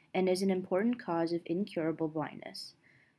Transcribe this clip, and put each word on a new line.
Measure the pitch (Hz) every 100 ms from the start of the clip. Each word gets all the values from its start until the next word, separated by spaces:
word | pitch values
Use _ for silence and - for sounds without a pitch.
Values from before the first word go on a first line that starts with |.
| _
and | 185 185
is | 185
an | 196
important | 185 190 185 233 240
cause | - 170 165
of | 170 -
incurable | 170 180 - 160 156 160
blindness. | 156 143 - - 190 - - _ _ _